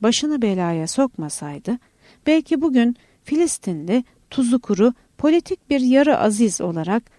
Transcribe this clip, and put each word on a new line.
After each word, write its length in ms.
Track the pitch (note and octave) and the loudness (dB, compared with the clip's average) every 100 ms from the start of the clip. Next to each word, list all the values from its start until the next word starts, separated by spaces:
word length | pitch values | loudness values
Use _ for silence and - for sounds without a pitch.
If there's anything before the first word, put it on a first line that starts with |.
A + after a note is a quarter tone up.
başını 400 | G#3+ A#3 D4+ D4 | 0 0 0 -2
belaya 460 | A3+ F#3 F3 E3 D#3+ | 0 0 -2 -2 -4
sokmasaydı, 920 | - C4+ - D3+ - D3 C#3+ - B3 _ _ _ _ - | -2 -2 -2 -10 -10 -10 -10 -8 -8 _ _ _ _ 0
belki 340 | D#4+ D#4 D#4+ | 0 0 -2
bugün 340 | D#4+ B3+ A#3 A#3+ _ _ | 0 2 2 -2 _ _
Filistinli, 800 | - D4+ E4+ - - E3 D#3+ A#3 B3 _ - | -4 -2 -2 -2 -8 -8 -2 -2 -2 _ -10
tuzu 300 | - B3 B3 | -4 0 0
kuru, 340 | - F#3+ A3+ - _ - | 0 2 2 0 _ -4
politik 520 | D4 E4 - F#4 - | 0 2 0 -6 -4
bir 100 | C#4+ | 0
yarı 380 | B3+ C4 C#4+ C#4 | 4 4 4 2
aziz 440 | G#3+ G#3 A3+ F3 | 2 2 0 0
olarak 420 | F3+ E3 D#3+ A3 - | -4 -4 -4 -4 -4